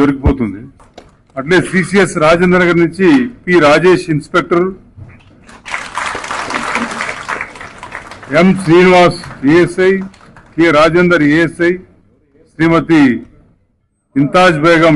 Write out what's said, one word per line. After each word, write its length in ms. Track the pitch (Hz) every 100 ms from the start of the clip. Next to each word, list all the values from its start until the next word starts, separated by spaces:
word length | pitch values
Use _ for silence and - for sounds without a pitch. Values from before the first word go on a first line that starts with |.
దొరికిపోతుంది. 600 | 143 135 139 139 113 95 135 _ _ - - _ _ -
అట్లే 220 | 135 180 131
సీసీఎస్ 460 | 185 165 196 185 175
రాజేంద్ర 340 | 156 170 180 180
నగర్ 180 | 175 170
నుంచి 240 | 170 180 190 139 120 -
పి 100 | - 175 147
రాజేష్ 440 | 156 175 175 -
ఇన్స్‌పెక్టర్, 560 | 151 - 180 143 175 185 190 - - - - _ _ - - - - - - - - - - - - - - 233 - - - - - - - - - - - - - - 139
ఎం 80 | 185 185
శ్రీనివాస్ 580 | 156 170 180 180 175 - - - 131
ఏఎస్ఐ, 380 | 165 170 175 185 190 190 - - - _
కె 160 | - 165
రాజేందర్ 520 | 147 160 165 180 170
ఏఎస్ఐ, 500 | 147 156 165 165 170 180 - _ _ _ _ _ _
శ్రీమతి 500 | - 165 165 151 160 139 113 - _ _ _ _ _ _ _ _ 139
ఇంతాజ్ 420 | 139 180 185 156
బేగం 300 | 156 170 165